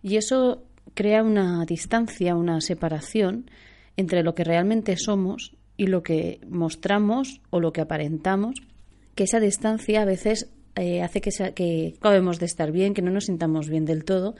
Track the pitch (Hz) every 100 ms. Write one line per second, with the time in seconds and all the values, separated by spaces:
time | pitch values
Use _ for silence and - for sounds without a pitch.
0 | 196 214 214 262 254 - - - - -
1 | 208 214 220 214 185 170 165 165 - 226
2 | 226 - 175 170 170 165 160 175 165 156
3 | - 220 190 214 247 - - - - -
4 | 185 180 165 165 165 170 185 226 214 175
5 | - 202 185 220 - - _ _ 196 185
6 | 170 160 170 - - 175 165 165 185 202
7 | 208 233 269 - _ 180 165 160 156 156
8 | 147 156 180 190 214 269 - - - -
9 | - - 196 233 214 196 220 220 - 214
10 | 202 190 214 214 - - - - 175 175
11 | 175 202 - - 190 - 175 165 160 -
12 | 214 202 185 170 170 - 156 165 196 202
13 | 180 190 202 175 165 156 151 160 156 160
14 | 156 185 185